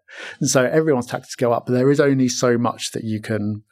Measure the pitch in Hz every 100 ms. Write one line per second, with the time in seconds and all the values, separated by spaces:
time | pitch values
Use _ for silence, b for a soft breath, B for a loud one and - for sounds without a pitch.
0 | _ B B - 131 139 127 156 160 131
1 | 123 123 - - 120 117 - 123 131 143
2 | 143 135 127 123 127 120 120 - - -
3 | 110 107 107 110 104 107 -